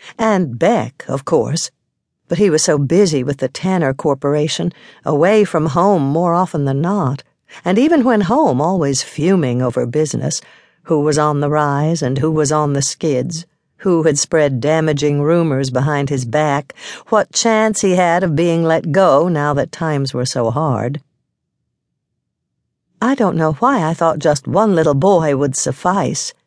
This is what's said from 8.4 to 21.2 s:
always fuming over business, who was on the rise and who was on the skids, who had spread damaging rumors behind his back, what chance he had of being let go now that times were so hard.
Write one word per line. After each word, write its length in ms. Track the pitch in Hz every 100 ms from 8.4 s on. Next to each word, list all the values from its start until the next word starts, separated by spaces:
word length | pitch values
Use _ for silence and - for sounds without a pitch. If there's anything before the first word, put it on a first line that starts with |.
| 277 127
always 400 | 160 190 143 131
fuming 600 | - - 165 190 131 120
over 240 | 127 123 120
business, 560 | 147 156 - 139 - - - _ _
who 160 | - 156
was 180 | 151 151
on 220 | 151 143
the 100 | 143
rise 520 | 151 147 143 156 165
and 160 | 135 135
who 120 | 156
was 220 | 156 147
on 220 | 151 147
the 80 | 139
skids, 640 | 139 - 165 127 127 160 175 _ _ _
who 220 | 196 170
had 140 | 156 143
spread 420 | - 165 147 131
damaging 640 | 139 160 156 151 147 147
rumors 480 | 147 170 165 135 135
behind 400 | 127 139 147 139
his 160 | 139 120
back, 480 | 147 156 143 - - - - -
what 240 | 214 -
chance 480 | - 233 214 220 208
he 120 | 196
had 320 | 180 175 175
of 120 | 185 151
being 280 | 175 165
let 280 | 165 160 -
go 380 | 151 185 139 175
now 240 | 156 147
that 180 | 143 -
times 420 | - 160 147 135
were 120 | 131 123
so 260 | 127 113
hard. 500 | 117 156 110 117 143 - _